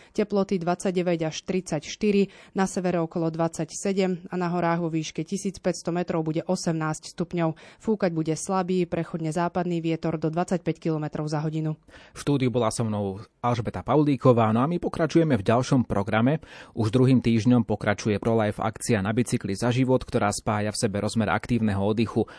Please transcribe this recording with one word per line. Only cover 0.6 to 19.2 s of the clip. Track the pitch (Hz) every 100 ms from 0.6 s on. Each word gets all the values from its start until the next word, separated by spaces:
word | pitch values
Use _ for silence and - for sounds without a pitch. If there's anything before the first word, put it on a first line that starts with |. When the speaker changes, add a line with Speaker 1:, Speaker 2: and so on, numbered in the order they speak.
| 165 175 202 185 180 170 160
Speaker 1:
až | - -
tridsaťštyri, | 185 180 202 - - 214 202 196 - - 202
na | 190
severe | - 180 175
okolo | 165 185 165
dvadsaťsedem | 160 165 - 156 - 202 196 185 175 -
a |
na | 180 175
horách | 175 170 170
vo | 170
výške | 160 156 -
tisíc | 160 196 196 -
päťsto | 185 170 -
metrov | 170 175 170 160
bude | 160 -
osemnásť | 185 - 160 156 156 -
stupňov. | - 170 175 160 156 - -
Fúkať | - 214 185
bude | 165 160
slabý, | 156 - 190 180 185 170
prechodne | 165 165 170 160
západný | 165 175 180 175 170
vietor | 165 160 165 160
do | 160
dvadsaťpäť | 160 180 180 - 156 165
kilometrov | 156 151 - 151
za | 151
hodinu. | 156 156 156 151 - - -
Speaker 2:
V | -
štúdiu | - 143 123
bola | 120 113
so | -
mnou | 113 104 98 95 - _
Alžbeta | 120 120 107 92 104
Paulíková, | 143 147 135 135 117 110
no | 110
a | 143
my | 175
pokračujeme | - - 156 170 160
v | 120 95
ďalšom | 113 131 135 113
programe. | 101 101 107 123 156 - - - -
Už | 107
druhým | 127 127 127
týždňom | 120 117 110 123
pokračuje | 107 104 107 101 110 101
Pro-Life | 117 113 107 -
akcia | 110 - - 120
Na | 98
bicykli | 113